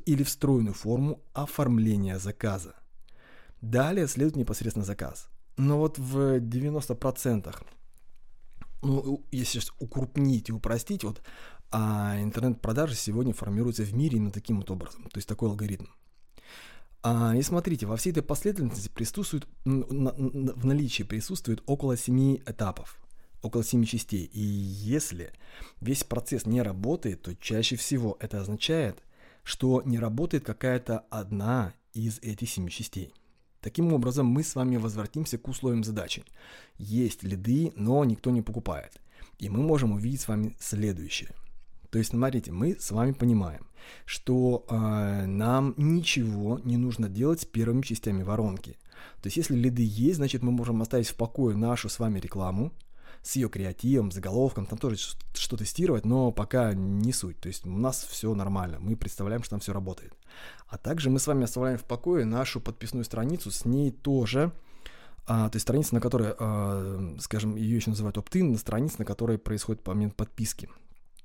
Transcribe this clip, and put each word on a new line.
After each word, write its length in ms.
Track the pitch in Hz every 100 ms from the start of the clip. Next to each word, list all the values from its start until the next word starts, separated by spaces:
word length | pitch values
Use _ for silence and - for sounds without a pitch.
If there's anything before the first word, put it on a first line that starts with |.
или 180 | - 139
встроенную 520 | 139 - 143 131 107
форму 480 | 98 107 123 147 151 -
оформления 840 | - 143 - 127 117 110 101 98 95
заказа. 560 | 101 - 110 98 80 - - - - - - - - -
Далее 480 | 113 123 147 196 139
следует 280 | 127 151 147
непосредственно 480 | 113 107 117 107
заказ. 440 | 98 101 69 - - - - -
Но 220 | 139 147
вот 200 | 156 147
в 420 | 127 135 139 127
девяноста 540 | 117 123 147 151 139
процентах, 680 | 113 135 127 131 110 - - - - - - - - - - - - - -
ну, 160 | 139 135
у-, 260 | 131 139 -
если 300 | 131 120 120
сейчас 120 | - -
укрупнить 720 | 123 135 131 147 139 120 -
и 40 |
упростить, 520 | 110 - 117 - 202
вот, 180 | 104 107 - - - - -
а, 500 | 110 107 104 104 101
интернет-продажи 760 | 104 113 127 113 - 113 156 113
сегодня 360 | - 110 123
формируются 520 | - 101 104 120 113
в 100 | 104
мире 220 | 117 151 117
именно 160 | 104
таким 240 | 104 - 104
вот 140 | 98
образом, 340 | 92 - -
то 140 | - 101
есть 100 | -
такой 200 | 104 110
алгоритм. 380 | 104 104 95 - - - - - - - - - - - -
А, 320 | 117 117 117 120
и 60 |
смотрите, 440 | 147 175 180 156 104
во 100 | 113
всей 140 | 185
этой 120 | 165
последовательности 640 | - 147 208 202 123 95 101
присутствует, 580 | - 113 - - 143 - -
м, 200 | 131 135 123
на-, 220 | 131 131
на-, 400 | - 131 139 131
в 120 | 127
наличии 380 | 131 143 131 -
присутствует 600 | 95 110 - 143 - 113 -
около 300 | 139 135 120
семи 440 | - 127 135 135 -
этапов, 560 | 104 101 - - - - - - -
около 220 | 113 117
семи 220 | 110 123 113
частей. 380 | 117 - 101 80
И 80 | 107
если 920 | 104 101 98 101 107 147 - 87 80 - - - - -
весь 240 | 110 139
процесс 420 | - 117 - 123 110
не 160 | 123
работает, 600 | 107 92 113 165 110 90
то 120 | -
чаще 400 | 87 - 110 113
всего 420 | 120 - 135 113 -
это 200 | 110 104
означает, 600 | 98 107 - 160 113 - - - - -
что 400 | - - 131 127
не 140 | 131 117
работает 460 | 113 117 170 147
какая-то 560 | - 104 131 127 123 110 -
одна 640 | 107 98 101 107 127 92 - _
из 280 | 107 113 110
этих 280 | 113 101 120
семи 220 | - 87
частей. 420 | - 104 95 92 - _ _ _ _
Таким 320 | 104 160 170
образом, 340 | 147 120 127 123
мы 180 | 135
с 100 | 156
вами 220 | 135 127 120
возвратимся 600 | 110 104 104 151 160 113
к 100 | -
условиям 340 | 127 127 117
задачи. 420 | 110 107 87 - - - - - - -
Есть 460 | 101 113 117 -
лиды, 480 | 95 98 104 139 165
но 300 | - 107 139
никто 260 | 135 107 127
не 120 | 120
покупает. 580 | 107 113 - 76 50 - - - - -
И 100 | 98
мы 120 | 107
можем 320 | 156 151 117
увидеть 280 | 101 117 135
с 80 | -
вами 260 | 107 110 -
следующее. 720 | - 104 107 87 78 - - - - - - - -
То 60 | 113
есть, 120 | 107
смотрите, 400 | 117 131 127 -
мы 280 | 85 151 196
с 100 | -
вами 220 | 107 131
понимаем, 540 | 131 120 110 87 71 - - - - -
что, 580 | - - 127 127 120 -
э, 600 | 113 110 107 101 101 95
нам 480 | 98 113 131 139 143
ничего 840 | 147 170 160 139 110 104 104 120
не 140 | 120 120
нужно 280 | 123 110 104
делать 320 | 101 139 165
с 20 |
первыми 380 | - 113 113 123
частями 400 | - 113 107 95
воронки. 560 | 92 110 107 95 - - - - - -
То 60 | 101
есть, 100 | -
если 180 | 359
лиды 280 | 123 123 120
есть, 320 | 110 104 135 170
значит, 260 | 139 123
мы 100 | 123
можем 280 | 123 120 113
оставить 280 | 113 127 113
в 80 | -
покое 380 | 117 - 123
нашу 360 | 104 117 120 104
с 80 | -
вами 200 | 120 98
рекламу 540 | - 98 92 95 143 - - - - -
с 140 | - 135
её 140 | 113
креативом, 600 | - 92 - 123 135 101
заголовком, 540 | 92 92 110 135 123
там 140 | 95 107
тоже 180 | 131 104
ш-, 220 | - - -
что 240 | - - 110
тестировать, 480 | 107 - 175 117 110
но 260 | 131 123
пока 400 | 107 104 127 113
не 400 | 95 98 101 117
суть. 260 | 120 90 82
То 80 | 87
есть, 180 | - 87
у 40 |
нас 340 | 95 131 127
всё 300 | - - 110
нормально, 440 | 101 98 98 87 82
мы 160 | 98 113
представляем, 460 | - - 98 117
что 80 | -
там 100 | 101
всё 140 | -
работает. 400 | 98 95 92 - - - - - - -
А 100 | 104
также 320 | - - 131
мы 80 | 135
с 80 | 147
вами 180 | 139
оставляем 340 | 120 127 127 123
в 60 |
покое 400 | - 120 170 175
нашу 360 | 110 117 135 -
подписную 440 | - - 110 127
страницу, 460 | 110 113 123 - 101
с 160 | - 120
ней 240 | 135 143
тоже. 640 | - 143 135 110 127 170 - - - - - - - -
А, 240 | 113 110
то 60 | 110
есть, 80 |
страница, 300 | - 135 151
на 60 | 117
которой, 340 | 120 123 107 -
а, 800 | 110 104 101 98 95 95 90 76
скажем, 360 | - 107 107 107
её 200 | 110 117
ещё 140 | 110
называют 260 | 104 104 104
opt-in, 340 | - 185 170
на 80 | 110
странице, 380 | - 110 156 -
на 60 |
которой 320 | 107 101 117 110
происходит 500 | - 104 - 107 -
момент 300 | 101 104 -
подписки. 540 | 110 - 107 - - - - - - -